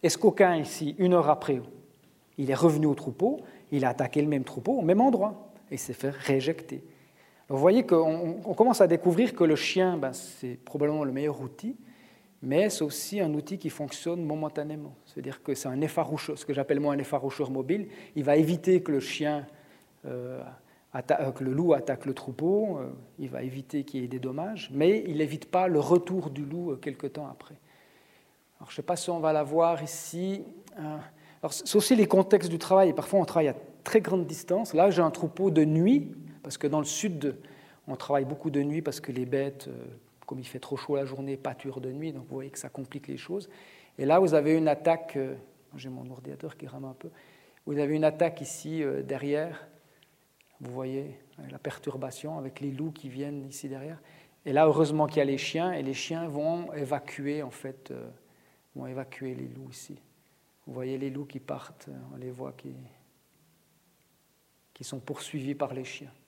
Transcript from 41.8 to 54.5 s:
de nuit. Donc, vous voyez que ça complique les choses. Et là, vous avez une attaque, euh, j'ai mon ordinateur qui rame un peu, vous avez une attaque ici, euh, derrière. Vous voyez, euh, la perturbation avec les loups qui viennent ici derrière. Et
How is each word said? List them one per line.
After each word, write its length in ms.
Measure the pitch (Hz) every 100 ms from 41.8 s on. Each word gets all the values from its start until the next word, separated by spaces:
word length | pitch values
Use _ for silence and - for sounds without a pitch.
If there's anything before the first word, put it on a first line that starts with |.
de 100 | 131
nuit. 220 | 131 160
Donc, 120 | 135 123
vous 60 |
voyez 160 | 131 135
que 80 | 131
ça 100 | 127
complique 400 | - 127 143 -
les 80 | 131
choses. 320 | - 185 196 - - - - -
Et 60 |
là, 140 | 139 165
vous 160 | 190
avez 220 | 156 147 160
une 120 | 156
attaque, 480 | 147 156 165 - 139
euh, 180 | 135 131 - _ _ 143
j'ai 120 | 131
mon 220 | 127 127
ordinateur 460 | 131 131 139 156 -
qui 100 | 143
rame 180 | 131
un 100 | 135 127
peu, 100 | 170 - - _ _ _ -
vous 120 | 143
avez 160 | 143
une 100 | 156
attaque 360 | 156 151 170 160
ici, 420 | 143 - 151 160
euh, 200 | 147 135
derrière. 640 | 131 135 143 147 160 156 - _ _ _ _ _ _ _ _ _
Vous 120 | 127
voyez, 460 | 123 131 131 147 135 _ -
euh, 40 | 139
la 80 | 135
perturbation 800 | 147 - - 135 131 135 147 160
avec 220 | 135 131
les 100 | 143
loups 220 | 135 160
qui 160 | 156 139
viennent 380 | 127 143 143 135
ici 200 | 127 139
derrière. 320 | 135 143 165 - - _ _
Et 80 | -